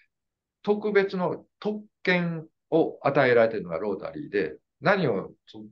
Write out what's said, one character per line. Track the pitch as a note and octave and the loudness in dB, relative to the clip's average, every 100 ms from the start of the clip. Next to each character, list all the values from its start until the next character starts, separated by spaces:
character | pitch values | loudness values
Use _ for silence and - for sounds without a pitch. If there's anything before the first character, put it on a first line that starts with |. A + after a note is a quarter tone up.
| _ _ _ _ _ _ | _ _ _ _ _ _
特 | G3+ G#3 G#3+ | -2 -2 2
別 | G3+ G3 F#3 | 2 2 -2
の | E3 - - _ | -4 -4 -12 _
特 | G#3 G#3+ - _ | -6 -6 -10 _
権 | - F3+ E3+ E3 D#3+ _ - | 0 2 0 -4 -10 _ 0
を | E3 D3 - | 2 2 0
与 | C3+ D3 B2+ | 0 4 6
え | |
ら | A#2 | 6
れ | A2+ | 4
て | G#2 | 2
い | |
る | F2 | -6
の | |
が | E2 | -4
ロ | G#2 | -4
ー | F#2+ | -4
タ | E2 | -8
リ | D#2 D2 | -10 -4
ー | |
で、 | G2+ D#2 - _ _ | -2 -2 -6 _ _
何 | D#3 G3+ D3 | 0 0 0
を | F#2+ E2+ - _ A2 G#2+ | -2 -6 -16 _ -20 -20